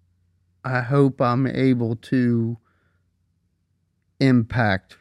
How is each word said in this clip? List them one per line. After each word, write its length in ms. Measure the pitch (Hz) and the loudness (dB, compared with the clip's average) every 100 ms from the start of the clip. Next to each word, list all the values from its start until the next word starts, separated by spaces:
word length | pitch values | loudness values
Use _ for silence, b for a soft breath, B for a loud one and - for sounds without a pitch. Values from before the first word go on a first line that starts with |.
| _ _ _ _ _ _ | _ _ _ _ _ _
I 160 | 127 123 | -6 -6
hope 400 | 120 143 139 131 | -2 0 0 0
I'm 260 | 123 123 131 | -2 0 -2
able 520 | 131 131 123 117 113 | 0 0 0 -2 -6
to 600 | - 131 123 117 113 117 _ _ _ _ _ _ _ _ _ _ _ _ _ _ _ - | -4 -2 0 0 -2 -6 _ _ _ _ _ _ _ _ _ _ _ _ _ _ _ -2
impact 760 | 135 127 113 123 110 95 - - | 2 2 2 -2 0 -2 -6 -20